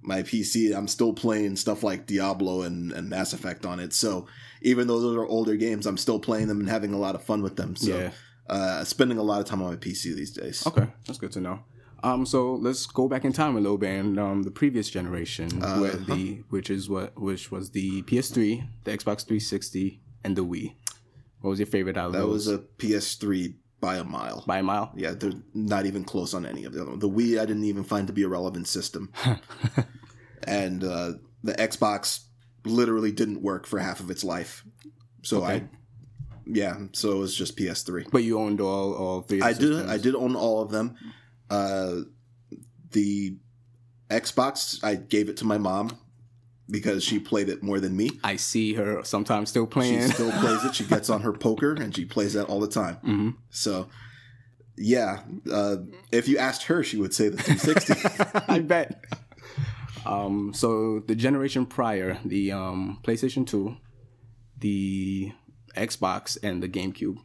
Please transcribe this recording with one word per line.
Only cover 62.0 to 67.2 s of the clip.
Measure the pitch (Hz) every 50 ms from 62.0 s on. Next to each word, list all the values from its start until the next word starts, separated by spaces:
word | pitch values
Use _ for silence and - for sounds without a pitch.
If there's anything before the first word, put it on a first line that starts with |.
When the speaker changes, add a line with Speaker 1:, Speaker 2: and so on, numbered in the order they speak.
| 92 92 90 92 -
Speaker 2:
the, | 110 98 101 98 98 95
um, | 98 95 92 92 92 95 98 104 - -
PlayStation | - 117 117 - 131 127 135 127
two, | - - 104 98 107 123 - - - - - - - _ _ - - - - - - _
the | - - 101 101 98 98 98 95 95 95 95 98 95 95 101 107 - _ - - - - - -
Xbox, | - 104 113 - - - 92 95 101 - - - - -
and | 104 95 90 90
the | 92
GameCube. | 92 98 90 95 92 - - 104 95 110